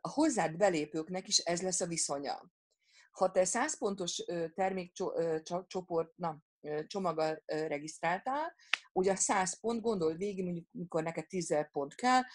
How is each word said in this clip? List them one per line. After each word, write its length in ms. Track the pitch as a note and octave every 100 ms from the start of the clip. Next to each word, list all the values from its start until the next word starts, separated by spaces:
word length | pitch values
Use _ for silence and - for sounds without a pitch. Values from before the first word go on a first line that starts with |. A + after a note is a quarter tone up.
a 80 | E3
hozzád 480 | G#3+ D#4 A#3 E3 E3
belépőknek 720 | G3+ E3 D3+ D#3+ D#3+ F#3 F#3+
is 100 | -
ez 240 | - F3
lesz 180 | F#3 F3
a 60 | F3
viszonya. 680 | E3 - C#3+ C#3 - - _ _ _ _ - -
Ha 200 | - F#3
te 140 | F#3
száz 340 | F#3 A#3+ D4 -
pontos, 440 | A3 G3 F3 - -
ö, 220 | F3 E3
termékcso-, 640 | E3 F#3+ F#3+ F3+ - F3+ -
ö, 240 | E3 D#3+
cso-, 240 | D#3+ F3 F#3
csoport-, 500 | F#3+ F3 E3 E3 -
na, 220 | E3+ D3+ - _
ö, 220 | D3 D3+ D#3
csomaggal, 560 | G3+ F3+ D#3+ D#3 D#3 -
ö, 200 | D#3 D#3
regisztráltál, 880 | D3 D#3 - E3 F#3 B3+ C#4 D#4+ - - - -
ugye 200 | - F#3
a 40 | F#3+
száz 440 | - G#3+ F#3 -
pont, 200 | A3 A#3
gondolj 360 | A3 G#3 D#3+ D#3+
végig, 280 | G3+ F#3+
mondjuk, 220 | F3+ F3 E3
mikor 320 | - F3 E3
neked 240 | D#3+ E3 D#3
tízezer 440 | F#3+ E3+ D3+ D3
pont 240 | D3+ C#3+
kell, 280 | - B3 B3+ B3+